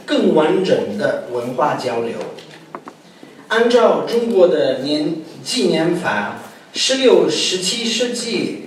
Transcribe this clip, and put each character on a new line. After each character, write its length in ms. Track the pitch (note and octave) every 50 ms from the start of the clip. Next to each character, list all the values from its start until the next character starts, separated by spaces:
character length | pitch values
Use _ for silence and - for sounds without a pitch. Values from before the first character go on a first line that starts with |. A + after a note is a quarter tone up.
| -
更 300 | - D4 B3+ G3+ F#3+ -
完 280 | D#3 D#3 E3 F#3 F#3+ F3+
整 320 | - - - - - G#3
的 280 | - - C3 A#2+ - - -
文 220 | A#2+ B2 - B2+ B2+
化 200 | - D3 C#3 C3
交 280 | - - B2+ A#2 A#2
流。 120 | A#2 A#2 A2 - - - - - - - - - - - - - - - - - - - - - - - - - - -
按 200 | G#3+ A3+ A#3+ B3
照 340 | B3 A#3 A3+ G3+ - -
中 280 | - - A3+ A#3 A#3 -
国 160 | G3 F#3 F3
的 380 | E3 D#3 D3 C#3 C3+ B2+ B2 C3
年-， 320 | D3 D3+ D3+ D#3 E3+ E3 - - - - C#3
纪 200 | C3+ - - -
年 340 | - - - D#3 E3 F3 F3
法， 460 | F3 F3 - - G#2 - - - - - - - - - -
十 220 | - - - - C4
六、 340 | C4 C4 A#3 F#3+ - - -
十 300 | D#3 - - - F#3 F#3
七 260 | - - A#3 A#3 A#3
世 280 | A#3 - B3 B3 A#3+
纪 500 | - - A3+ A#3 G#3 - - - - - -